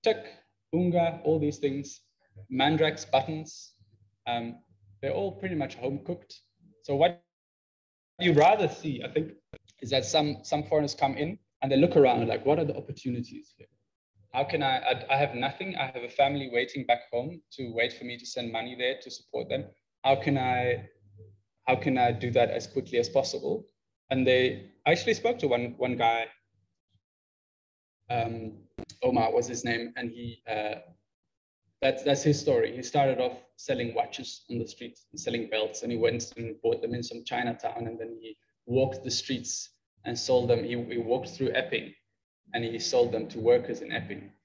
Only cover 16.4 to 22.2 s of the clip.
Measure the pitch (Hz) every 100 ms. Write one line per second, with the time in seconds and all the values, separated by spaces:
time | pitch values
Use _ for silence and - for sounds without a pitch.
16.4 | 131 120 127 139 120 120 - 120 139 170
17.4 | _ - 123 113 120 - 123 120 123 -
18.4 | 117 113 120 123 127 131 127 - _ 123
19.4 | - 131 - _ _ _ 135 135 - 139
20.4 | 127 123 123 120 101 _ _ - - _
21.4 | _ _ - 127 156 131 123 120